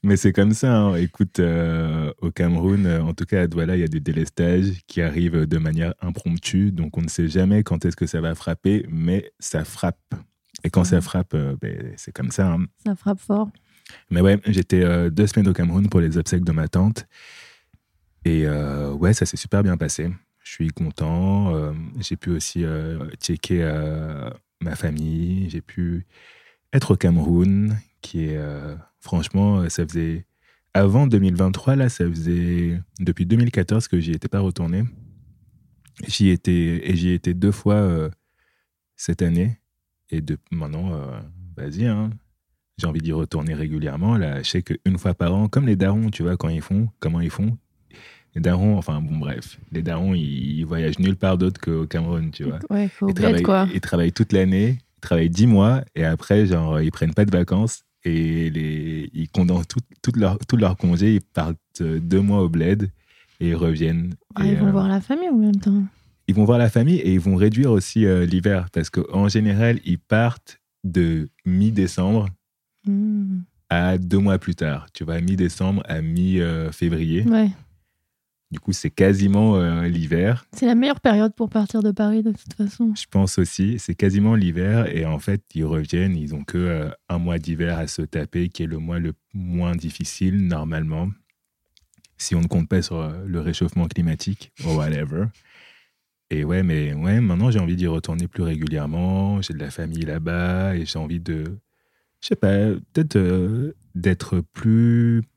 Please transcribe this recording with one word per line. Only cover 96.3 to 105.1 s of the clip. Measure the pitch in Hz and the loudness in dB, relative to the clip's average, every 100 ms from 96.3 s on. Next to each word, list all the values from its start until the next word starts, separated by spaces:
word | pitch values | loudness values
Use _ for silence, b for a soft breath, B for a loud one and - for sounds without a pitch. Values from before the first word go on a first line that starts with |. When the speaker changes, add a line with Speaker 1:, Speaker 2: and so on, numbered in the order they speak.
Speaker 1:
Et | 76 | -4
ouais, | 76 90 | 0 0
mais | 92 78 73 73 | 0 0 -2 -2
ouais, | 87 107 | 0 2
maintenant, | 113 87 117 | 2 2 2
j'ai | 110 | 2
envie | 85 90 | 0 0
d'y | 90 | 0
retourner | 80 85 82 87 | -2 -4 -4 -6
plus | - | -4
régulièrement. | 82 80 78 76 73 80 90 95 98 101 | -4 -2 -4 -4 -4 -2 0 0 0 -2
J'ai | 95 | -4
de | 76 | -8
la | 71 | -10
famille | - 80 82 | -8 -8 -6
là-bas | 80 78 80 87 87 90 95 92 | -4 -4 -4 -2 0 0 0 -2
et | 80 | -4
j'ai | 82 | -6
envie | 78 85 | -6 -6
de, | 87 80 78 98 _ _ _ _ _ _ | -4 -6 -6 -10 _ _ _ _ _ _
je | - | -6
sais | 226 | 0
pas, | 98 98 107 90 - | 2 2 2 0 -2
peut-être, | - 160 104 | -2 2 2
euh, | 90 92 90 113 143 - _ 90 | 2 2 0 -2 -4 -8 _ -2
d'être | 92 90 - 90 82 | 0 0 0 -2 -2
plus | - 113 113 117 117 117 | -2 2 4 6 4 4